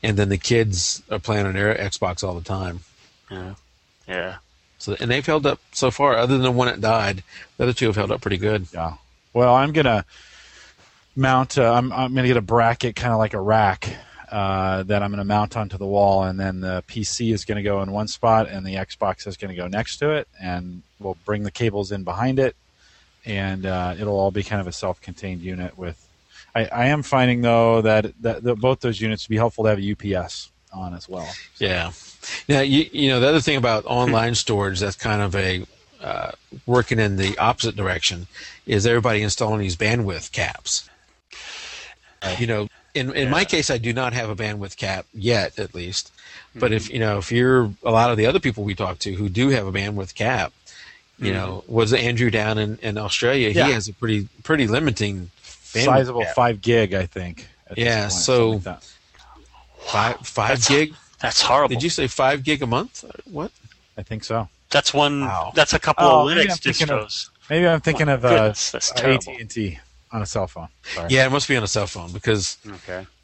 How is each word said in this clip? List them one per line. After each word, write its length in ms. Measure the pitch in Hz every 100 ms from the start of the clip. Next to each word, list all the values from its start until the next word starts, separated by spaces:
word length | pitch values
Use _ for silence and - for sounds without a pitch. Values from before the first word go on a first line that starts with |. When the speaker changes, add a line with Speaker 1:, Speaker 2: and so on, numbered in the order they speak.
Speaker 1:
And 140 | 110 104
then 120 | 101
the 100 | 98
kids 640 | - 117 113 92 - - _
are 80 | 104
playing 280 | - 107 98
on 80 |
their 200 | 95 104
Xbox 480 | - 98 - 95 87
all 120 | 98
the 100 | 87
time. 360 | 85 95 92 87 - _ _ _ _
Speaker 2:
Yeah. 240 | 95 92 98 _ _ _ _ -
Yeah. 300 | 92 87 92 _ _ _ _
Speaker 1:
So, 160 | - 104
and 100 | 120
they've 140 | 127
held 220 | 143 156 143
up 120 | 127 _
so 180 | - 131
far. 260 | - 143 113
Other 180 | 123
than 80 | 135
the 100 | 127
one 160 | 123 123
that 120 | -
died, 420 | 110 113 101 95 - - - _
the 80 |
other 80 | 120
two 140 | 120 117
have 100 | 104
held 160 | 101
up 80 | 104
pretty 160 | - 95
good. 300 | 104 107 90
Speaker 3:
Yeah. 220 | 87 82 80 _ _ _
Well, 220 | 120 123
I'm 180 | 123 139
gonna 320 | 156 135 110 - - - - - - - _ _ _ _ -
mount, 420 | 131 131 131 -
uh, 140 | 117
I'm, 200 | 120 127
I'm 220 | 104 127
gonna 140 | 131 127
get 80 | 123
a 60 |
bracket, 520 | 98 117 117 117 123
kinda 220 | 107 123 113
like 180 | 107
a 60 | 107
rack, 480 | 98 110 104 92 104 - - - -
uh, 520 | 107 98 95 95 95
that 180 | 95 104
I'm 80 | 101
gonna 140 | 101
mount 320 | 101 104 104 117
onto 200 | 104 98
the 80 | 98
wall, 380 | 101 101 98
and 140 | 95 92
then 220 | 95 92
the 240 | 92 92 -
P 160 | 117
C 300 | 104 - 117
is 120 | 107
gonna 180 | - 104
go 200 | 101 98
in 80 | 98
one 160 | 101 107
spot, 420 | - 117 110 110
and 160 | 98 95
the 80 |
Xbox 520 | 95 95 - 101 92 -
is 100 | 92
gonna 200 | 101 90
go 100 | 90
next 300 | 101 113 -
to 120 | 147
it, 180 | 151 - _
and 420 | 92 90 90 90 - _
we'll 160 | 98 90
bring 180 | - 104
the 80 | 101
cables 400 | - 117 101 98
in 140 | 101
behind 340 | 90 90 127 131
it, 160 | 135 - _ _ _ _ _ _
and, 420 | - 101 98 95 95
uh, 280 | 92 90 90
it'll 200 | 104 101
all 120 | 98
be 120 | 101
kind 180 | 95 104
of 60 | 92
a 60 |
self-contained 680 | - 95 92 - 90 98 92
unit 360 | 87 90 90 -
with, 260 | 90 82 _ _ _ - -
I, 100 | 117 113
I 140 | 120 127
am 160 | 147
finding, 400 | 135 135 127 120
though, 400 | 120 117 117 113
that, 320 | 110 110 107 -
that, 200 | 117 110
that 140 | 120 113
both 240 | 127 131
those 180 | 127 98
units 280 | 110 107 -
would 60 |
be 20 | 107
helpful 280 | 117 -
to 40 | 110
have 80 | 104
a 40 |
U 120 | 101
P 200 | 104 104
S 360 | 92 87 - - _ _
on 220 | 98 90
as 120 | 87 -
well. 220 | 92 80 - - -
So. 100 | 101
Speaker 1:
Yeah. 260 | 90 85 - - - - - -
Now, 120 | 143
you, 280 | 139 139 156
you 180 | - 139
know, 100 | 127
the 80 | 131
other 140 | 156
thing 160 | 135 139
about 260 | 120 110
online 500 | - 123 123 113 117
<laughs> 100 | 117 -
storage 340 | 104 98 92
that's 160 | 101 95
kind 240 | 113 107
of 140 | 101 95
a, 300 | 92 92 95 _ _ _
uh, 300 | - - 50 50 _ 131
working 340 | - 123 - 117
in 180 | 104 98
the 200 | 98 104
opposite 400 | 107 123 117 101
direction 500 | 95 90 - 87 92 - - -
is 220 | - 110 110
everybody 340 | 120 117 107
installing 380 | 104 - 110 107
these 160 | 98 87
bandwidth 560 | 107 120 104 82 -
caps. 560 | - 76 - - - - _ _ _ _ - - - - - - - _ _
Speaker 2:
Right. 160 | 95 92
Speaker 1:
You 60 | 117
know, 220 | 110 104 _ _
in, 180 | 147 127
in 140 | 143 131
my 120 | 151
Speaker 2:
Yeah. 40 |
Speaker 1:
case, 240 | 196 170 143
I 80 | 127
do 160 | 117
not 220 | 120 127
have 160 | 120 113
a 60 | 104
bandwidth 420 | 107 104 98 -
cap 260 | 98 95 -
yet, 460 | 113 104 113 92 -
at 160 | 98
least. 360 | 90 87 92 - _ - - -
But 180 | 117 120
if, 120 | 110
Speaker 2:
Mm-hmm. 100 | -
Speaker 1:
you 60 | 123
know, 180 | 110 101
if 120 | 92
you're 400 | 120 127 131 113 95
a 60 | -
lot 200 | 113 120
of 60 | 110
the 80 |
other 160 | 110 175
people 240 | 135 107
we 100 | 101
talk 240 | 95 95 87
to 120 | 104
who 160 | 92 101
do 220 | 92 131
have 160 | 135 98
a 60 |
bandwidth 420 | 95 101 104 95
cap, 400 | - 107 127 80 _ - - - - _ _
you 140 | 107
Speaker 2:
Mm-hmm. 20 |
Speaker 1:
know, 300 | 92 95 95 -
was 240 | 113 110
Andrew 380 | 117 117 117 120
down 260 | 110 107 107
in, 220 | 107 110
in 160 | 113 104
Australia? 540 | 104 - 120 135 113
Speaker 3:
Yeah. 160 | 107 156
Speaker 1:
He 60 |
has 160 | 120 101
a 40 |
pretty, 360 | 98 117 107 101 _
pretty 240 | - 156 117
limiting 640 | 117 156 110 104 98 87 _ - - -
bandwidth 120 | 110
Speaker 3:
Sizable 380 | 131 131 127 120
Speaker 1:
cap. 120 | 101
Speaker 3:
five 260 | 78 120 104
gig, 320 | 113 117 104
I 120 | 95 92
think, 420 | - 90 85 - _ _
at 80 | 104
this 80 |
Speaker 1:
Yeah, 180 | 117 113
Speaker 3:
point, 100 | 104
Speaker 1:
so 400 | 92 90 127 113
Speaker 3:
something 200 | 107 92
like 80 | 87
that. 120 | - - _ _ - - - - - - -
Speaker 1:
Five, 260 | 104 110 120 -
five 220 | - 110
Speaker 2:
That's, 200 | 135 120
Speaker 1:
gig? 260 | 139 156 156 _ _
Speaker 2:
that's 200 | 123 -
horrible. 260 | - 127 143
Speaker 1:
Did 140 | 120
you 80 | 160
say 160 | - 135
five 360 | - 131 143
gig 200 | 135 151
a 40 | 131
month? 380 | 117 226 - - - -
What? 220 | 165 175 _ - _ _ -
Speaker 3:
I 60 |
think 220 | - 110
so. 240 | - 113 104 _ _
Speaker 2:
That's 220 | 143 -
one. 280 | 139 147 143
Speaker 1:
Wow. 320 | 135 92 78
Speaker 2:
That's 200 | 160 147
a 40 | -
couple 280 | - 156 170
Speaker 3:
Oh, 220 | 160 143
Speaker 2:
of 60 |
Speaker 3:
maybe 140 | 170 165
Speaker 2:
Linux 40 |
Speaker 3:
I'm 40 | 170
thinking 320 | 180 165 156
of, 160 | 135 107
Speaker 2:
distros. 240 | - - _ -
Speaker 3:
maybe 160 | 156 175
I'm 120 | 165
thinking 280 | 165 156 151
Speaker 2:
Oh, 60 |
Speaker 3:
of, 100 | 135
uh, 40 | 123
Speaker 2:
goodness, 400 | 117 107 104 -
that's 180 | - -
terrible. 400 | 123 131 131 -
Speaker 3:
A 40 | 127
T 40 |
and 100 | 110
T 280 | 117 104 78 - _ _
on 100 | 113
a 40 | 104
cell 200 | 113 95
phone. 220 | - 82 _ -
Sorry. 140 | - 85
Speaker 1:
Yeah, 160 | 131 131
it 40 |
must 160 | 139 -
be 100 | 131
on 60 |
a 60 | 104
cell 180 | 110 95
phone 240 | 98 85
because, 460 | 95 120 107 92 - 107
Speaker 2:
Okay. 400 | 95 - 90 95 _